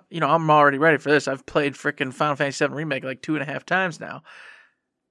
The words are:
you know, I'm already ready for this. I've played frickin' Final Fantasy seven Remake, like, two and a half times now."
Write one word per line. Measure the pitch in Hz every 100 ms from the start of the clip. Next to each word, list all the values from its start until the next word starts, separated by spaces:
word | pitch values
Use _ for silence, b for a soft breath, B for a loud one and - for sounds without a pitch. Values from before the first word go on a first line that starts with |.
| _
you | 165
know, | 143
I'm | 165 156
already | 151 143 135
ready | 160 143
for | 139
this. | 147 135
I've | 135 -
played | 160 143
frickin' | 127 151 - 131
Final | - 151 139
Fantasy | 143 -
seven | 147
Remake, | 135 156 131
like, | 131 127
two | -
and | 151
a | 139
half | 139 -
times | 180 185 -
now." | - 139 B B B B B B _ _ _